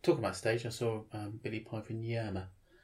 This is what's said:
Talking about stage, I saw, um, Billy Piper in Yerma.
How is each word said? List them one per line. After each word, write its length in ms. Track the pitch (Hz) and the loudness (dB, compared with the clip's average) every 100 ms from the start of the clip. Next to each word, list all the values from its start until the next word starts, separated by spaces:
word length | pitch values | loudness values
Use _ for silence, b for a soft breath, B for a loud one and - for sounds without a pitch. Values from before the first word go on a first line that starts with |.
Talking 220 | - 147 | 4 4
about 120 | 104 95 | 4 2
stage, 300 | 110 117 120 | 2 2 0
I 40 | |
saw, 340 | - 117 110 110 | 0 0 0 -4
um, 260 | 107 104 110 | -6 -6 -4
Billy 160 | 107 110 | -4 -4
Piper 320 | 110 110 - | -4 -6 -4
in 80 | 113 | -4
Yerma. 460 | 113 117 110 92 92 - _ - | -2 0 0 -2 -6 -12 _ -20